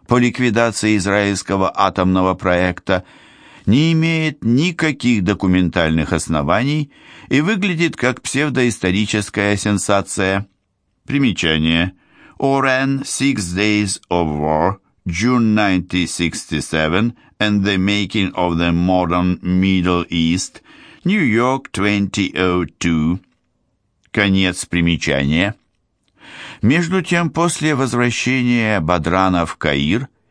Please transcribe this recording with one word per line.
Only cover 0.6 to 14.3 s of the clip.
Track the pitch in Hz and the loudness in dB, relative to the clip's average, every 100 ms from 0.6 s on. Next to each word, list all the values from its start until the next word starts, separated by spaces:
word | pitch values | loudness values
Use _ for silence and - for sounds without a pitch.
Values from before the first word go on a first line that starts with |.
| 117 104 107 104 | 0 0 0 0
израильского | 92 101 101 98 - 98 95 - | 2 2 2 -2 -2 0 0 0
атомного | 95 95 92 92 92 | 0 2 2 2 2
проекта, | 87 92 90 92 87 - 92 - - - - - - - | 0 0 2 0 -2 -2 -4 -4 -18 -20 -20 -20 -6 0
не | 123 160 | 2 4
имеет | 160 165 160 156 147 113 | 2 0 0 -2 -4 0
никаких | 123 175 165 160 - 123 113 92 | 2 2 0 -2 0 0 2 2
документальных | 92 95 92 87 87 80 80 76 | 0 2 2 2 2 2 2 0
оснований | 85 - 76 71 98 135 151 147 - - - - | -2 -2 -2 0 0 0 -2 -4 -10 -20 -18 -2
и | 135 | 0
выглядит | 165 196 196 160 170 - | 0 0 -2 0 -2 0
как | 123 123 | -2 -2
псевдоисторическая | - 131 151 131 123 - 92 95 104 107 101 - 101 104 | -4 -2 -2 0 0 0 -2 0 0 -2 -2 -2 0 0
сенсация. | 107 101 - 98 95 - 95 98 101 _ _ _ _ _ - | 0 0 2 0 0 -2 0 0 -4 _ _ _ _ _ -4
Примечание. | 139 131 90 80 80 80 82 90 - _ _ - - | 0 0 0 0 2 2 2 0 -6 _ _ -20 -4
Орен | 135 135 135 131 135 135 | 0 0 0 0 0 -4
"Six | 139 - 139 113 87 | -6 -2 0 0 -2
Days | 90 107 104 101 - - | -2 0 2 0 -4 -2
of | 87 80 | 0 0